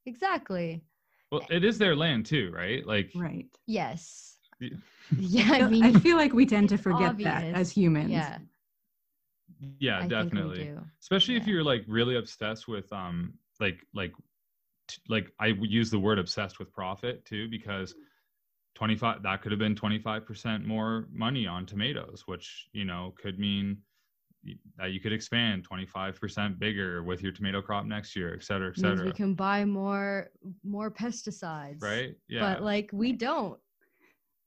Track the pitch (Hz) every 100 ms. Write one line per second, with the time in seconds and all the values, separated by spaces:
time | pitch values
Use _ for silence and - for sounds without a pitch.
0 | 254 233 381 339 - 185 170 165 - _
1 | _ _ - 143 - 170 202 220 196 147
2 | 165 117 110 151 92 85 90 127 - 104
3 | 98 175 170 175 - _ - 214 131 165
4 | - - - - _ - 123 - - -
5 | - - 185 226 208 269 214 226 226 214
6 | 339 330 294 233 269 208 202 202 190 165
7 | 180 208 196 156 165 175 175 208 170 151
8 | - 165 147 - - _ _ _ _ _
9 | _ _ _ _ _ - 139 139 131 95
10 | 90 113 - 101 80 90 - - - _
11 | - 196 240 240 214 175 151 120 98 110
12 | 120 123 110 - 107 110 - 104 - 101
13 | 90 87 87 - _ - 101 85 - 101
14 | 90 - - _ _ _ _ _ - -
15 | - 110 - - 110 98 110 113 113 107
16 | 101 104 87 - 98 - 92 - 92 98
17 | 123 123 - 104 113 113 110 98 92 -
18 | - _ _ _ _ _ _ - 110 110
19 | 117 - 98 98 107 104 107 104 104 107
20 | 110 110 110 107 117 107 107 110 110 113
21 | - - 113 135 95 87 98 104 123 131
22 | - - - - - - - 104 95 87
23 | 92 - 104 92 101 101 101 101 _ _
24 | _ _ _ _ 98 - - - 92 95
25 | 110 110 - 117 113 95 - 92 92 95
26 | 95 92 101 104 104 90 107 101 92 87
27 | 85 90 98 90 98 98 98 101 104 107
28 | 101 101 87 87 - 98 92 127 190 98
29 | 185 185 196 185 190 202 202 196 196 196
30 | 202 196 - _ 190 180 196 202 214 214
31 | 240 233 - 170 170 156 143 147 104 113
32 | 131 - - 113 196 185 208 208 208 202
33 | 240 233 240 311 196 - _ _ _ _
34 | _ _ _ _